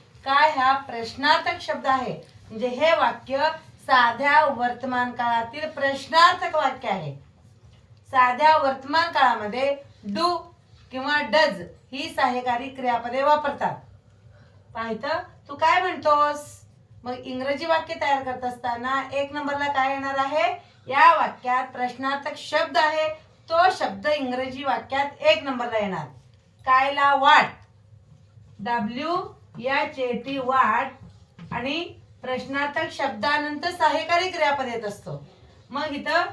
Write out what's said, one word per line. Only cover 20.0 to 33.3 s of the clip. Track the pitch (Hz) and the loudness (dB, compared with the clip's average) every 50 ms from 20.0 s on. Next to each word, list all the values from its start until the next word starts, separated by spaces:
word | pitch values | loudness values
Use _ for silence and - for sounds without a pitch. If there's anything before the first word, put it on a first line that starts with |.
| 269 277 277 277 | -4 -4 -2 -2
आहे? | 277 277 294 311 339 370 - - - _ _ _ - - | -2 0 0 -2 -2 -2 -4 -8 -12 _ _ _ -10 -2
या | 262 285 320 339 330 | 2 6 6 6 6
वाक्यात | 302 247 - - - - 247 247 254 269 269 - | 6 2 -2 -4 -6 -4 -2 -2 -2 -2 -4 -6
प्रश्नार्थक | 254 247 247 247 254 269 269 277 285 - 302 285 - | -6 -6 -6 -6 -4 -6 -4 -4 -4 -6 -8 -10 -12
शब्द | - - 302 311 320 311 277 339 | -8 -2 -2 0 0 0 2 2
आहे, | 311 302 311 311 311 311 311 - - - _ _ _ - | 4 4 2 2 -2 -2 -4 -8 -16 -20 _ _ _ 0
तो | 330 330 359 381 381 - | 4 6 6 6 4 2
शब्द | 294 247 196 196 196 302 | -2 -4 -4 -2 -2 0
इंग्रजी | 302 294 269 247 247 247 262 262 254 269 285 | 0 0 0 -2 -2 -4 -4 -4 -6 -6 -4
वाक्यात | 277 233 226 - - 269 269 285 285 - - | -2 -2 -2 -4 -2 -2 -2 -2 -2 -2 0
एक | 277 311 311 311 277 | 4 4 4 4 2
नंबरला | 277 262 240 240 220 220 220 | -4 -4 -4 -4 -2 -2 -2
येणार. | 202 190 185 170 143 - - - - _ _ _ _ _ _ _ - | -2 -2 -4 -6 -8 -10 -14 -20 -20 _ _ _ _ _ _ _ 0
कायला | 262 262 262 269 277 277 294 277 285 285 269 269 | 2 4 4 4 2 0 2 2 4 4 4 6
what, | 285 302 269 - - - - - _ _ _ _ _ - - _ _ - - _ _ - - - - - - | 6 6 6 6 2 -4 -14 -20 _ _ _ _ _ -20 -20 _ _ -20 -20 _ _ -20 -20 -20 -20 -16 -10
डब्ल्यू | 202 240 240 233 208 220 240 254 302 320 349 381 415 415 - - - _ - - | -4 -2 -2 0 -2 -2 -4 -4 -4 -2 -2 -2 -4 -6 -12 -18 -20 _ -12 -6
एच | 226 262 277 294 302 294 - 269 | -4 -2 0 0 -2 -2 -4 -4
ए | 254 240 233 - - | -4 -2 -4 -4 -6
टी, | 269 277 269 | -6 -6 -4
what | 247 247 240 254 247 214 220 247 269 254 - - - - - - - _ _ - 170 - - | -2 0 2 4 4 4 2 0 -2 -4 -8 -14 -20 -20 -20 -20 -20 _ _ -20 -14 -10 -8
आणि | 240 240 269 294 330 349 - - - - - - _ | -6 -6 -4 -4 -6 -6 -10 -12 -20 -20 -20 -20 _
प्रश्नार्थक | - 247 254 254 - 269 269 277 285 294 - 320 320 320 | -8 -6 -6 -6 -6 -6 -4 -4 -4 -2 -2 -4 -4 -4
शब्दानंतर | - - 285 - 208 214 208 294 | -4 -4 -4 -4 -4 -2 -2 0